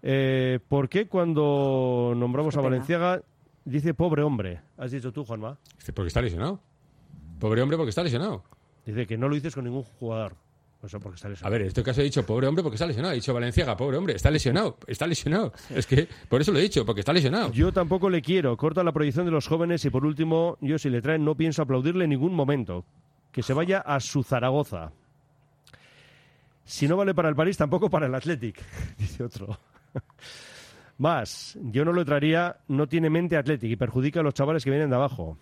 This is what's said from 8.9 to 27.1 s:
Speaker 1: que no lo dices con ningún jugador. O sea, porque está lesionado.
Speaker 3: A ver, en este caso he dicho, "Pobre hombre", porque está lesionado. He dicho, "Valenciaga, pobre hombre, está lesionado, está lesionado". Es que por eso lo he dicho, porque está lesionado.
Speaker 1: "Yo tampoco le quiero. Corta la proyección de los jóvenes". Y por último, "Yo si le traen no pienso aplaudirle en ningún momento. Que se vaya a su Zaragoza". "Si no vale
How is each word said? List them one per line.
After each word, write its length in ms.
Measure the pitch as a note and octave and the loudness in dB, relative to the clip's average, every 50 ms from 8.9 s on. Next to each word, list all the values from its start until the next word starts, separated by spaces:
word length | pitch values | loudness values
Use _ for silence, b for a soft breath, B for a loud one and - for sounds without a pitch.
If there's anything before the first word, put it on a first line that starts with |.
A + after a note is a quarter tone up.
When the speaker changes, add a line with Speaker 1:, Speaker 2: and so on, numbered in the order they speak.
| G#2+ A2+ A#2+ | -4 -4 -4
Speaker 1:
que 100 | - A2+ A2 | -4 -4 -2
no 100 | B2 C#3 | -2 0
lo 60 | D3 | -2
dices 200 | D3 C3+ D#3+ - | -2 -4 -6 -8
con 100 | C#3 B2+ | -6 -8
ningún 180 | A#2+ A#2+ C3+ B2+ | -6 -6 -6 -8
jugador. 500 | - - _ B2 A#2 A2+ A2+ A2 F#2+ E2+ - _ _ _ _ _ _ _ _ - | -10 -14 _ -6 -6 -4 -4 -6 -6 -8 -14 _ _ _ _ _ _ _ _ -18
O 40 | G2+ | -14
sea, 100 | - G#2 | -14 -12
porque 160 | - G2+ F2+ | -12 -12 -16
está 140 | E2+ - G2+ | -14 -12 -12
lesionado. 180 | G2+ F#2+ - | -12 -8 -4
Speaker 3:
A 60 | G2 G#2 | -2 0
ver, 80 | A#2 G2+ | 0 0
en 60 | F#2+ | 0
este 160 | - - A#2 | 0 0 0
caso 160 | C3 B2 B2 | 0 2 2
he 40 | C#3+ | 2
dicho, 220 | C#3+ - C#3+ A#2+ | 2 2 0 0
"Pobre 220 | - A2 B2 C3+ C3+ | 2 0 2 2 2
hombre", 160 | D3+ E3+ F3 | 2 2 0
porque 100 | D3+ G#2+ | -2 -2
está 120 | G#2+ E3+ | -2 -2
lesionado. 260 | E3+ C3+ G#2 C#3+ F#3+ D#3+ | -2 -2 -2 -2 -2 -2
He 40 | |
dicho, 160 | B2 - - B2+ | -2 -2 -2 -2
"Valenciaga, 440 | A#2+ A#2+ A#2+ - - E3+ C3 G#2+ | 0 0 2 2 2 2 2 0
pobre 200 | F2+ B2+ C#3+ B2+ | -2 0 0 0
hombre, 200 | D3+ F#3+ F3+ A#2+ | 0 0 -2 -2
está 120 | F#2+ - D#3 D#3 | 2 2 2 2
lesionado, 440 | D#3 C3+ C3 A#2+ F3+ A3 D#3+ A#2 _ - - | 4 2 2 2 2 2 0 -4 _ -10 -10
está 180 | A#2 - D3+ | -6 -4 -2
lesionado". 460 | E3+ E3 - - D3 D#3 G3+ A3+ C#3 - B B B | -2 -2 -2 0 0 0 0 0 -2 -6 B B B
Es 160 | C3+ - A2 | -4 -4 0
que 220 | - C3+ B2+ E3 - B B B B | 4 4 2 2 2 B B B B
por 120 | - B2+ | 2 2
eso 100 | D3+ F3 | 4 4
lo 80 | G3+ C#3 | 4 4
he 40 | F3 | 2
dicho, 220 | G#3 - D3 A2+ | 4 2 2 2
porque 140 | G#2+ A2+ G2 G2 | 2 0 -2 0
está 100 | - D3+ | 2 4
lesionado. 400 | F3+ D3 B2+ D3 A3 A3+ C3 A2+ | 4 4 4 2 2 0 0 2
Speaker 1:
"Yo 180 | A#2 D#3+ F#3 F3+ | 2 2 4 4
tampoco 380 | F#3+ F3 D3+ F3+ F#3 F3 G3 | 2 2 2 0 0 2 2
le 100 | F3+ E3+ | 0 0
quiero. 360 | C3+ D3 F3+ F#3+ D#3 C3 A#2 | 0 2 0 2 2 2 0
Corta 260 | A2 C#3+ D#3 D#3 F#3 F3+ | 2 0 0 0 2 0
la 80 | E3+ | 0
proyección 340 | D3+ D#3 D3+ D3 A#2 D3+ F3+ | 2 2 0 0 0 0 0
de 60 | F3 | 0
los 160 | E3 D3+ B2+ | 0 0 0
jóvenes". 380 | - D#3+ E3 E3+ E3+ E3+ D#3+ - | 0 0 0 2 0 0 0 0
Y 60 | C#3+ | 0
por 140 | A#2 C3 C3+ | 0 2 0
último, 540 | D3+ D#3 C#3 D#3+ D#3+ D#3+ E3 E3 E3+ D#3+ - | 0 0 0 0 2 2 2 2 0 -2 -4
"Yo 180 | - C#3 D3+ D#3 | -4 -2 -2 0
si 120 | - C#3+ | 0 0
le 100 | B2 A#2+ | -2 0
traen 240 | G#2 C#3 D#3+ D#3+ D3+ | 0 0 0 2 2
no 120 | D3+ D#3 | 0 0
pienso 260 | C#3 D#3 D#3+ D3 D#3+ D#3 | 0 0 0 0 0 0
aplaudirle 400 | B2+ C3 B2+ B2+ D#3 F3 F#3 F3+ | 0 0 2 2 0 0 2 2
en 80 | D#3+ | 2
ningún 240 | C#3+ B2+ C3+ F3+ F#3+ | 2 2 2 0 2
momento. 500 | E3 C#3 C3 D3 C#3 A#2 G2 F2+ F2+ F2 _ _ _ _ _ _ _ _ _ | 2 2 2 2 0 -2 -4 -6 -8 -8 _ _ _ _ _ _ _ _ _
Que 140 | - - A#2 | -6 -6 -2
se 80 | - C3 | 0 0
vaya 240 | C#3+ E3+ F3 F#3+ F#3+ | 0 2 2 0 0
a 220 | - - C#3+ C#3 | 0 -2 -2 -2
su 240 | - - - D3 B2+ | -2 -2 -2 -2 0
Zaragoza". 680 | - C#3+ B2 A#2 B2+ C3 D3 - - - F2 D#2+ D#2+ - _ _ _ _ _ _ _ _ _ _ _ _ _ _ - b b b b b b b b b b b b b b b b b b b | 0 0 0 2 2 2 0 0 -2 -6 -10 -10 -10 -14 _ _ _ _ _ _ _ _ _ _ _ _ _ _ -20 b b b b b b b b b b b b b b b b b b b
"Si 240 | - - - D3 C#3+ | -14 -4 -2 0 2
no 80 | E3+ | 2
vale 180 | F#3+ G3+ G3 | 2 2 2